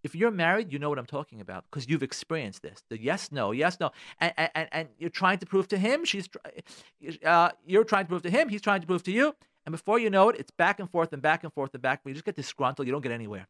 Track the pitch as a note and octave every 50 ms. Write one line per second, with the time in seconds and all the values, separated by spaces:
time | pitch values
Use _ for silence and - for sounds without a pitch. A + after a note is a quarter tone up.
0 | - D3+ - E3 A3 A#3 G#3+ F3+ E3 E3 F#3 G#3+ A#3 F3 C3+ C#3+ D3 D3 D3 C3
1 | A#2 - - C#3 D3+ _ B2 A2 G2 - F#2 F#2 - _ - D3 A#2+ B2 D#3+ D#3
2 | C#3 B2+ - - - _ D#3+ D#3+ B2+ G2+ F#2 - - - - - _ _ A2+ G#2+
3 | A2 C3+ F3 G3 - - C#3+ C#3 A2 G2 A2 B2+ D3+ F#3 F3+ - E3+ C#3+ _ -
4 | - - - _ E3 E3+ - - D#3+ D#3+ _ D#3 D#3+ - - D#3+ D#3+ D3 G#2+ _
5 | D#3 E3 - - F#3+ F#3 G3+ F#3 G3 - F#3+ F#3+ F#3+ - G#3+ F#3+ F#3 A3+ C4+ D#4
6 | E4+ - - F3 F3 - - - - - - - - - - - - - _ _
7 | C#3+ C#3+ D#3+ D3 - D#3+ E3+ E3+ F3 E3+ - _ _ D#3+ F#3 G#3 A3 A3 G#3+ G3
8 | F#3+ D#3+ F3+ F3 - E3+ F3+ C4+ E4 B3+ G3+ G3+ - G#3+ G3+ F#3+ E3 D#3+ F#3 E3+
9 | - F#3 F#3+ A#3 C#4 D4+ - _ _ _ _ _ _ D3+ D#3+ D#3 _ - G#3+ A#3+
10 | A#3 G#3+ G3 F#3+ F#3+ A3 - - F3 - _ - E3+ F#3 G3+ - F#3+ F3 - F3
11 | E3 D#3+ - C#3 C3 D3+ D#3+ E3+ - D#3 _ D3 C3+ C3+ - B2 B2+ C3 C3+ -
12 | _ C#3 C3+ D3+ - G#3 G3 - C3+ - - - C3+ B2+ B2+ - C#3 B2 C3 D3
13 | C3 B2+ A#2 A#2 A2+ G#2 G#2 F#2+ -